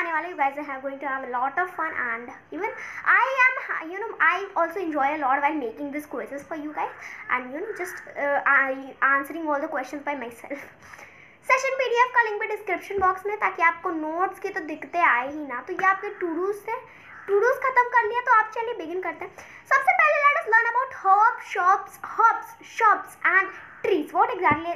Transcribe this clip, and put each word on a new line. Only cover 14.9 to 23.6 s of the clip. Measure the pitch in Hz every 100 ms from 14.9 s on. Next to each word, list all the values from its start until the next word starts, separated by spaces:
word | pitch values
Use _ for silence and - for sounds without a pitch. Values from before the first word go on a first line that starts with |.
| 349
आए | 320 240 262
ही | 302 285
ना। | 247 269
तो |
ये | 359 381
आपके | 381 415 415
to | 349 320
do's | 381 415 -
थे, | 480 - - - - -
to | 403
do's | 466 523
खत्म | 539 508 480
कर | 494 427
लिया, | 466 480
तो | 453
आप | 427
चलिए | 466 453 453
begin | 320 359
करते | 370 302
हैं। | 359 - - - -
सबसे | 571 - 719
पहले | 622 605
let | 571 587
us | 622
learn | 453 466
about | 480 539 -
herb | 381 392 453 480 -
shops, | 403 359 392 392 - - -
herbs, | 453 - - - -
shrubs | - 440 - - - 320
and | 359 381 -